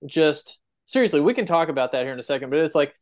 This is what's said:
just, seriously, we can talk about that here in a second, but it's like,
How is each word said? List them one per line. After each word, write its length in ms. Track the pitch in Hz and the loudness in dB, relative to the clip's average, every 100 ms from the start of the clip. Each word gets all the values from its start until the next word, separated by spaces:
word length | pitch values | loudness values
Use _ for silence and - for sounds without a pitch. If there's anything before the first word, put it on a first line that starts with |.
| 143 | -6
just, 520 | 160 156 147 - - _ _ - | 2 2 2 -6 -20 _ _ -4
seriously, 340 | 262 226 147 | 0 2 2
we 140 | 156 | 2
can 100 | 247 | 0
talk 240 | 190 165 160 | 0 0 0
about 240 | 139 127 | -2 -2
that 120 | 131 | -2
here 100 | 131 | -4
in 40 | 127 | -6
a 40 | |
second, 260 | 123 135 131 | -6 -6 -2
but 120 | 147 | 0
it's 140 | 160 | 0
like, 200 | 156 143 - | 0 -2 -4